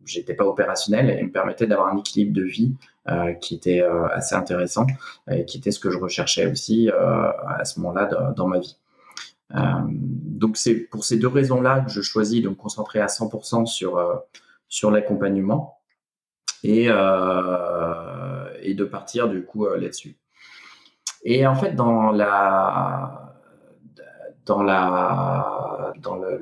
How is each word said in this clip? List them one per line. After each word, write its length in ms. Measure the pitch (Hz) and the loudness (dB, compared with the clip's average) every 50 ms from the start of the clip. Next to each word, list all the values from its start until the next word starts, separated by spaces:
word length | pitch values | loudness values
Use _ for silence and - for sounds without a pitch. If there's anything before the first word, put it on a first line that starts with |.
| - | -10
j'étais 260 | - - 87 - - | -8 -8 -8 -6 -6
pas 140 | 87 - 101 | -6 -2 -2
opérationnel 640 | 98 - - 98 90 92 - - 104 104 113 131 113 | -2 0 0 0 -2 -2 -4 -2 0 2 2 2 2
et 120 | - - | 2 0
me 80 | 92 92 | -4 -4
permettait 360 | - 95 95 92 - - 117 | -2 -2 -2 -2 -2 -2 0
d'avoir 220 | 107 101 98 92 95 | 0 2 2 2 0
un 100 | 98 101 | 0 -2
équilibre 340 | 101 - - 107 104 104 | -4 -2 0 0 0 2
de 120 | 104 98 92 | 2 0 -2
vie, 300 | 92 - 107 117 131 131 - - _ _ _ - - | -2 0 0 0 0 0 -4 -10 _ _ _ -6 -4
euh, 240 | 87 85 87 85 85 | -2 -2 -2 -2 -4
qui 200 | - - - 87 | -6 -8 -8 -8
était, 280 | 82 - 90 90 87 | -4 0 2 2 4
euh, 240 | 90 87 85 85 85 82 | 4 2 2 2 0 0
assez 260 | 80 - 87 - - | -2 -2 -2 -2 -2
intéressant 520 | 95 90 - 90 90 90 87 - 107 123 135 131 - - - - _ - - | -2 -2 -2 -2 -2 -2 -2 0 2 2 2 0 -2 -8 -18 -18 _ -6 -4
et 140 | - 87 85 | -2 -2 -2
qui 140 | - - - | -4 -6 -4
était 120 | - - | -2 -2
ce 80 | 104 - | -2 -2
que 120 | - 98 | -2 -2
je 80 | 92 90 | -2 -2
recherchais 520 | 92 90 - - 87 - - - 87 90 | -4 -4 -4 -4 -2 0 0 2 2 0
aussi, 380 | - - - - 110 113 113 107 | 0 -2 0 2 4 4 4 4
euh, 420 | - - - - - 85 85 82 - - - | 4 4 4 4 4 2 2 0 0 -2 -4
à 200 | - - - - | -6 -4 -4 -6
ce 120 | - - - | -6 -6 -6
moment-là 260 | 87 87 87 95 104 | -6 -4 -2 0 0
dans, 260 | - - - 131 135 | 0 0 0 0 -2
dans 140 | 117 - 92 | -2 0 0
ma 120 | 92 90 90 | 0 0 -2
vie. 200 | - - - _ _ _ _ _ _ - - - - - _ _ _ - - | -4 -4 -14 _ _ _ _ _ _ -20 -18 -18 -18 -18 _ _ _ -8 -4
Euh, 60 | - - - - - - | 0 0 0 0 0 -2
donc, 720 | - - - - - - - - - - - 107 110 107 | -2 -4 -4 -6 -6 -6 -6 -8 -8 -4 0 0 0 0
c'est 180 | - - 120 113 | 0 2 2 2
pour 300 | 113 - - - 107 - | 0 -2 -8 -10 -8 -4
ces 140 | - 117 110 | -2 0 2
deux 100 | 120 127 | 2 2
raisons-là 520 | 135 143 135 131 127 127 127 127 135 135 | 4 2 2 4 2 2 4 4 4 2
que 100 | 127 110 | 0 0
je 100 | 104 104 | -4 -4
choisis 420 | 98 - - 110 107 104 117 117 | -4 -2 0 0 2 2 2 2
de 60 | 107 98 | 2 0
me 60 | 95 | -2
concentrer 460 | - - 104 - - 107 - - 107 | -4 -8 -10 -8 -8 -8 -2 0 0
à 80 | 101 101 | 0 0
cent 200 | - - 110 107 | -2 -4 -4 -4
pour 160 | - 107 - | -6 -8 -6
cent 220 | - 120 117 117 | -2 0 0 0
sur, 320 | 117 - - 92 90 90 87 | 0 -2 -4 -4 -2 0 0
euh, 160 | 87 87 87 - - _ _ - _ _ _ _ _ | 0 0 -2 -4 -6 _ _ -20 _ _ _ _ _
sur 240 | - - - - 107 | -10 -6 0 2 4
l'accompagnement 920 | 104 107 104 - 104 95 101 95 98 98 95 101 120 156 - - - _ _ _ _ _ _ _ _ _ _ _ _ _ - - - - | 4 4 2 2 -2 0 0 0 2 2 2 2 0 0 -2 -6 -12 _ _ _ _ _ _ _ _ _ _ _ _ _ -12 -12 -10 -4
et, 240 | - 101 107 113 117 120 | 0 2 4 4 6 6
euh, 1600 | 110 98 95 95 95 92 92 92 92 90 92 90 90 90 87 87 87 85 85 85 82 82 85 85 87 87 90 90 90 90 92 - - - | 4 4 6 4 4 4 2 2 0 0 0 0 -2 -2 -2 -2 -2 -2 -2 -2 -4 -6 -8 -10 -10 -10 -8 -8 -8 -8 -10 -12 -12 -8
et 100 | - 98 | -4 -4
de 120 | 98 101 101 | -2 -2 -2
partir 440 | 98 - 98 - - - 120 120 110 | -2 -4 -10 -10 -6 -2 0 0 0
du 160 | 95 92 87 | 0 -2 -6
coup, 220 | - - 107 104 | -6 -4 -2 0
euh, 120 | 98 98 90 | 0 0 0
là-dessus. 380 | 90 85 - - - 76 - _ _ _ _ _ - - - - - - - - _ _ _ _ - - - - - | -2 -4 -8 -10 -16 -16 -20 _ _ _ _ _ -20 -20 -20 -20 -20 -20 -20 -20 _ _ _ _ -12 -12 -12 -6 0
Et 220 | 120 120 131 135 | 2 4 4 6
en 80 | 135 135 | 4 4
fait, 220 | 135 - - - | 4 0 0 0
dans 340 | - 120 120 113 113 110 110 | 2 2 4 4 4 4 4
la, 1300 | 104 104 104 101 101 98 98 98 98 95 95 95 92 92 92 92 90 90 90 - - - - - - - _ _ _ _ _ _ _ _ _ - _ - - - - - - - - _ - | 4 4 4 4 4 4 4 4 4 4 4 2 2 0 -2 -2 -2 -4 -6 -6 -10 -14 -18 -20 -20 -20 _ _ _ _ _ _ _ _ _ -20 _ -20 -20 -20 -20 -18 -18 -18 -18 _ -2
dans 160 | - 104 101 | 0 2 2
la, 1300 | 101 98 95 95 92 90 90 92 92 92 92 92 92 92 92 92 95 98 98 95 95 95 98 95 - - - - | 4 4 4 4 2 2 2 2 2 2 0 0 0 0 0 0 -2 -2 -4 -6 -6 -6 -6 -6 -6 -8 -8 -8
dans 140 | - - 92 | -8 -8 -6
le, 200 | 92 92 92 92 - | -6 -4 -4 -6 -6